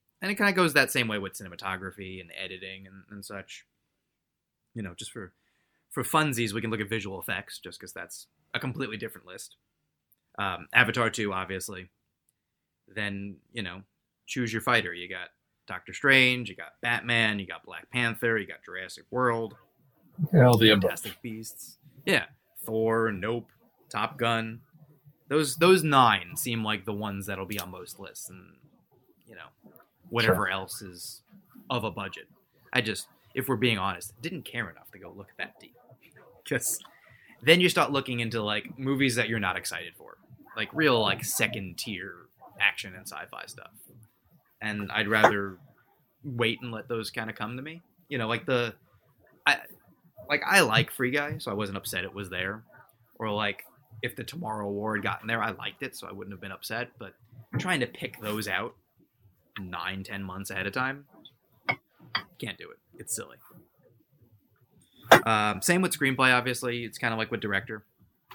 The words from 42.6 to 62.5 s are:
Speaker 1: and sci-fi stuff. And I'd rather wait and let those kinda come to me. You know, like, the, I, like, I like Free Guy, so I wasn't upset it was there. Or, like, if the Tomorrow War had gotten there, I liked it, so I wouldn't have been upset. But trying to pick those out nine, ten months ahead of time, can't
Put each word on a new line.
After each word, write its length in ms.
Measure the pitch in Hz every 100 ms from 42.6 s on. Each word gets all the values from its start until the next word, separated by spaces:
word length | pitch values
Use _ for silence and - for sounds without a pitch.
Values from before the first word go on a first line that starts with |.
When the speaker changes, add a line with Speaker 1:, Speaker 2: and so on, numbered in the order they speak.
| 101 - 101
Speaker 1:
and 140 | 90 87
sci-fi 380 | 76 - - -
stuff. 240 | - - - - 123 110 _ _ _ _ _
And 300 | 107 104 101
I'd 160 | 107 104
rather 500 | 110 104 104 98 92 - _ _ _ _ _
wait 380 | 147 120 113 113
and 100 | 123
let 160 | 110 -
those 220 | 117 107
kinda 240 | - 110
come 220 | - 110 123
to 80 |
me. 180 | 147 165 _ _ _
You 80 | 135
know, 80 | 110
like, 180 | 113 -
the, 300 | 127 117 - _ _ _ _ _ _ -
I, 140 | 139 - - _ _ _ - -
like, 140 | 147 -
I 140 | 196
like 300 | 139 113 -
Free 180 | - 123
Guy, 280 | 143 147 151
so 100 | -
I 60 | 104
wasn't 220 | 104 98
upset 260 | - 92
it 100 | 95
was 160 | 101 95
there. 340 | 90 95 110 - - - _ _ _
Or, 160 | 110
like, 340 | 104 104 98 - _ _ 113
if 120 | 123 -
the 80 |
Tomorrow 460 | 117 160 110 107 101
War 260 | 101 107 107
had 80 |
gotten 240 | 98 98 110
there, 140 | 113
I 100 | 110
liked 300 | 104 104 -
it, 120 | 131 -
so 120 | -
I 40 |
wouldn't 220 | 98 98
have 80 | 95
been 100 | 98
upset. 400 | 95 - 110 123 -
But 160 | 98 - _ - - -
trying 200 | 185 165
to 80 | 117
pick 320 | - 131 -
those 280 | 107 107 104
out 280 | 92 110 - _ _ _ _ _ _ _ -
nine, 440 | 92 87 87 95
ten 200 | 95 101
months 260 | 95 92 98
ahead 160 | 95 98
of 60 |
time, 340 | 131 131 139 143 - - _ _ _ - - _ _ - - - _
can't 200 | 104